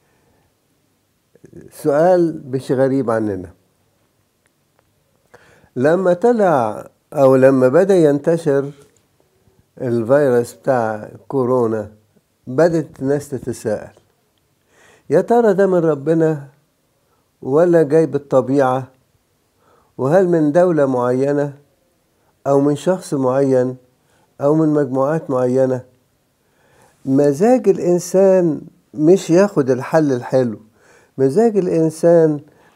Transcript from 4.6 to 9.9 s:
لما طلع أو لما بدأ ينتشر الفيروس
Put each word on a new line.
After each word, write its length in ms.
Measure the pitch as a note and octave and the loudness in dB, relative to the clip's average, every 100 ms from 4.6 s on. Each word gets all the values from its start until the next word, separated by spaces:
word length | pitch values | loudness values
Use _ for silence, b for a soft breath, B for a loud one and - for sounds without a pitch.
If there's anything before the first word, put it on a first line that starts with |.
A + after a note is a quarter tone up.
| _ _ _ _ _ _ _ b b b b C3 | _ _ _ _ _ _ _ b b b b -4
لما 360 | C#3 F3+ F3+ | 0 0 0
طلع 760 | F3 A#3+ A#3+ F#3+ C#3+ A2 G2+ - _ _ | 0 0 2 2 0 -2 -6 -16 _ _
أو 240 | D3+ C3+ C3 | 2 4 6
لما 320 | C3 C3+ B2+ | 4 4 2
بدأ 280 | D3 G3 F#3 | 2 2 4
ينتشر 760 | D3+ C#3+ E3 E3 D#3 C#3 C#3+ - _ _ _ _ _ _ _ _ _ - | 2 2 -2 -2 -2 -2 -4 -10 _ _ _ _ _ _ _ _ _ -12
الفيروس 720 | B2+ | -6